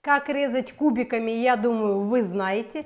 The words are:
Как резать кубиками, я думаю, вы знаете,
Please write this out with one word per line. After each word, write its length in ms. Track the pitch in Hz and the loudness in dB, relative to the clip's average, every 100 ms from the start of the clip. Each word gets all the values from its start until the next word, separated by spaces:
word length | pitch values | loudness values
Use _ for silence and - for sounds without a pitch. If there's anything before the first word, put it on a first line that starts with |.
Как 260 | - 285 277 | 2 2 2
резать 460 | 277 277 247 254 | -2 0 -2 -4
кубиками, 580 | - 302 233 247 233 226 | 0 0 2 -2 -2 -2
я 240 | 226 247 240 | 0 2 2
думаю, 460 | 233 226 214 196 | 2 0 0 0
вы 220 | 202 247 | 2 0
знаете, 640 | 196 190 190 202 220 311 | 0 -2 -2 -2 -4 -10